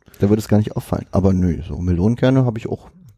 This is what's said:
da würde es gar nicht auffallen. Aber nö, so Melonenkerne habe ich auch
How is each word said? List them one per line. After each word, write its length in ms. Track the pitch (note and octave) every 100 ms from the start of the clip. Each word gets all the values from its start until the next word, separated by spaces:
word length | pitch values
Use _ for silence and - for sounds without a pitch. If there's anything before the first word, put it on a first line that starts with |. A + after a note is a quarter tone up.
| _ -
da 100 | G2+
würde 100 | G#2+
es 80 | -
gar 100 | G#2
nicht 180 | G#2 -
auffallen. 300 | - - -
Aber 220 | - F#2+
nö, 280 | F#2 F2+ D#2 D#2
so 100 | D2+
Melonenkerne 680 | F2+ F2 G2 A#2+ B2+ C3+ B2+
habe 120 | A2+
ich 100 | -
auch 220 | - - - -